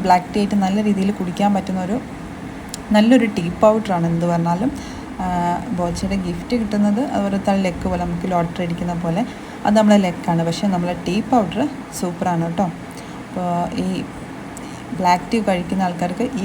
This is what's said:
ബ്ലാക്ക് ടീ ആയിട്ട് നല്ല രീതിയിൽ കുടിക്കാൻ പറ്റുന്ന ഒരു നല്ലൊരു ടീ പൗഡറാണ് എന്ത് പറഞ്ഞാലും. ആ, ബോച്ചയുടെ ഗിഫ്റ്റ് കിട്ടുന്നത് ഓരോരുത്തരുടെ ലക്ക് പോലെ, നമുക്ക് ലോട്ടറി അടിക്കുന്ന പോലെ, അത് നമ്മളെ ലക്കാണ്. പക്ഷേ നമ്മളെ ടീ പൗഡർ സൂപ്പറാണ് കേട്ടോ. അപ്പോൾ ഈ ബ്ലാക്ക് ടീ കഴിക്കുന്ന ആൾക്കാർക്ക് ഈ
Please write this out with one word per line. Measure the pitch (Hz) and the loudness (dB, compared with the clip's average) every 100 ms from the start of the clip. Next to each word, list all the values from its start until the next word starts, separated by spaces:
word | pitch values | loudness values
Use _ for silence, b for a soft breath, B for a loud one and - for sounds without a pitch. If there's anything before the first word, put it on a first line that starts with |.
| 185 | 6
ബ്ലാക്ക് | 180 180 | 4 4
ടീ | 208 | 0
ആയിട്ട് | 202 208 190 | 2 2 2
നല്ല | 202 214 | 2 2
രീതിയിൽ | 196 196 214 | 2 0 0
കുടിക്കാൻ | 180 170 202 196 | -4 0 2 2
പറ്റുന്ന | 190 185 185 | 0 -4 -2
ഒരു | 240 - - - - - - - - - | -4 -6 -12 -12 -12 -12 -12 -12 -12 2
നല്ലൊരു | 208 220 254 226 202 | 4 8 6 6 0
ടീ | 170 - | -2 4
പൗഡറാണ് | 214 220 208 175 170 | 4 6 2 0 2
എന്ത് | 170 175 | 2 2
പറഞ്ഞാലും. | 170 170 175 262 B B B B - | 2 2 0 0 B B B B -6
ആ, | 185 180 175 175 - 175 | -2 0 0 -2 -2 -2
ബോച്ചയുടെ | 175 170 190 196 | -2 -2 -2 -2
ഗിഫ്റ്റ് | 175 170 - 240 | -2 -4 -2 -2
കിട്ടുന്നത് | 208 208 208 208 285 202 | 0 2 2 2 0 0
ഓരോരുത്തരുടെ | 202 196 202 196 185 | 0 0 2 2 0
ലക്ക് | 175 190 | -2 -2
പോലെ, | 180 | -2
നമുക്ക് | 175 170 190 | -2 -2 0
ലോട്ടറി | 175 170 - 175 | 0 0 -2 -4
അടിക്കുന്ന | 170 175 170 | -2 -4 -2
പോലെ, | 170 170 254 B B B - | -2 -2 -2 B B B 2
അത് | 214 | 6
നമ്മളെ | 208 208 185 | 6 6 4
ലക്കാണ്. | 170 - 170 165 | 0 0 0 0
പക്ഷേ | 165 202 | 0 0
നമ്മളെ | 180 175 175 - | 0 0 -2 -2
ടീ | 202 - | -2 2
പൗഡർ | 247 180 202 294 - - - | 2 2 0 -2 -4 -10 -6
സൂപ്പറാണ് | 180 170 180 170 170 | -4 -2 0 0 0
കേട്ടോ. | 170 175 - - B B B - | 0 -2 -2 -12 B B B -10
അപ്പോൾ | 185 175 175 175 180 | -6 -2 -2 -2 -2
ഈ | 185 185 - - - - - B B B - 175 | -2 -4 -6 -10 -14 -14 -12 B B B -10 0
ബ്ലാക്ക് | 180 180 - | 2 2 2
ടീ | 226 202 | 0 2
കഴിക്കുന്ന | 180 175 190 185 | 0 0 0 0
ആൾക്കാർക്ക് | 170 175 180 254 | 0 -4 -2 -4
ഈ | 220 | 0